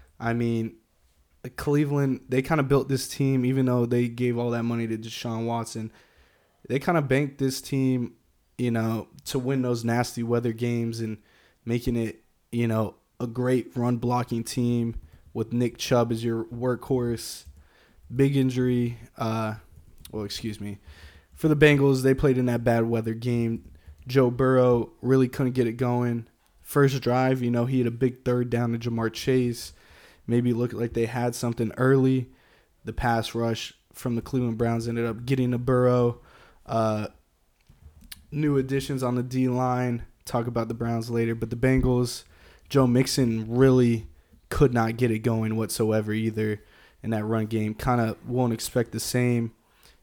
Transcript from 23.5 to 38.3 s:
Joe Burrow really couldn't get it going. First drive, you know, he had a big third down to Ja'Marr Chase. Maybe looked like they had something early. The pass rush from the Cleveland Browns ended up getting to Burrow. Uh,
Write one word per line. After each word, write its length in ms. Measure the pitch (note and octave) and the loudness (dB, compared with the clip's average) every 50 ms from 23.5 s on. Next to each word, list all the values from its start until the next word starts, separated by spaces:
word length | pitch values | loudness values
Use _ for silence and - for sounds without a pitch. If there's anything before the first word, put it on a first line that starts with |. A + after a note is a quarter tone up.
| A#2 - - - - - _ - - - - | -2 -6 -8 -14 -20 -20 _ -20 -20 -18 -12
Joe 240 | B2+ B2 C#3 C3 B2 | 0 2 4 4 4
Burrow 600 | A#2+ A#2+ C3+ B2+ C3 B2+ B2+ B2+ B2 A#2+ A2+ - - _ | 4 2 2 4 4 6 6 6 4 4 2 -2 -8 _
really 260 | - B2 C3 C3+ C3 B2 | 0 2 4 4 4 2
couldn't 260 | - - C#3 B2+ B2 | 0 -2 -2 0 0
get 140 | C3 A#2+ A#2 | 0 0 0
it 60 | A2+ | 0
going. 540 | A#2+ C3 B2 B2 B2 B2 A#2+ A#2 A#2 A2+ - _ _ _ _ _ _ | -2 -2 0 0 0 0 0 -2 -4 -6 -10 _ _ _ _ _ _
First 400 | - - - D3 C#3+ C3+ C#3 C3+ | -18 -2 2 4 4 4 2 0
drive, 400 | - A#2+ A#2+ B2+ C3 C3 C3 C3 | 0 2 2 2 4 2 2 2
you 80 | B2 A#2+ | 0 0
know, 160 | A#2+ A#2+ A#2 | 2 2 0
he 140 | B2 C3 C3 | 2 2 2
had 80 | A#2+ A#2 | 0 0
a 40 | |
big 320 | A#2 A#2 C3+ B2+ B2+ - _ | 0 0 -2 -2 -2 -2 _
third 280 | B2+ B2 B2 B2 B2 | -2 0 0 0 0
down 200 | A#2+ A#2+ A#2+ A#2 A#2 | -2 -2 0 -2 -2
to 40 | A2+ | -4
Ja'Marr 340 | A2+ A#2+ A#2 A#2 A#2 A2+ | -4 -4 -2 -2 -2 -2
Chase. 600 | - - - C3+ C3 C3 B2 A#2+ A#2 - - - - - - - - - - - - _ _ - | -4 -4 -2 0 2 2 2 0 -2 -6 -10 -16 -18 -20 -20 -20 -20 -20 -20 -20 -20 _ _ 0
Maybe 260 | A#2 B2 A#2+ A#2+ A#2+ | 0 2 2 2 2
looked 220 | A2+ A#2+ A#2+ A2 | 0 0 -2 -2
like 180 | A2 A#2 A#2 - | -4 -6 -4 -2
they 140 | A#2 A#2 A2 | -2 -2 -2
had 260 | A#2+ B2+ A#2+ B2 A#2 | -2 -2 -2 -2 -2
something 380 | - - A#2 A2+ - C#3 G#2+ - | -2 -4 -4 -2 -2 -4 -4 -2
early. 540 | - C3 C3 C3+ C3+ C3 C3 C3 C3 B2 - - _ _ _ _ _ _ _ _ _ - | 0 4 4 4 6 4 4 2 0 -2 -6 -12 _ _ _ _ _ _ _ _ _ -14
The 80 | A2+ A2 | -10 -6
pass 400 | - - A#2+ A#2 A2+ A2 - - | -2 0 0 0 0 -2 -2 -4
rush 400 | A#2 A#2 A#2 A2+ - - - - _ _ _ | -2 -2 -2 -2 -4 -6 -10 -14 _ _ _
from 240 | - - - B2+ A#2+ | -16 -8 -6 -4 -4
the 60 | A#2 | -4
Cleveland 380 | - - - C3 B2 A#2+ A2+ A2 | -4 -4 -2 -2 -2 -2 -2 0
Browns 280 | A#2+ A#2 A#2 A#2 A2+ A#2 | 0 0 0 -2 -4 -4
ended 180 | A#2 A#2 A#2 | -4 -4 -4
up 200 | A#2 A2 A#2 B2 | -4 -4 -6 -4
getting 260 | B2 C3+ C3 B2+ B2 | -2 0 0 0 0
to 60 | B2 A#2+ | 0 0
Burrow. 640 | A#2+ B2+ C3 B2 B2 B2 B2 B2 B2 A#2+ A#2+ - - - - - - - _ _ _ | 0 2 2 4 4 4 4 4 4 2 0 -4 -10 -20 -20 -20 -20 -20 _ _ _
Uh, 420 | - G#2 A2 A2 A2 G#2+ G#2+ G#2 - - _ _ _ _ _ _ _ _ _ _ _ _ _ - - - - - - - - - - | -4 -2 0 0 0 0 -2 -4 -8 -12 _ _ _ _ _ _ _ _ _ _ _ _ _ -20 -20 -20 -20 -20 -20 -20 -20 -18 -10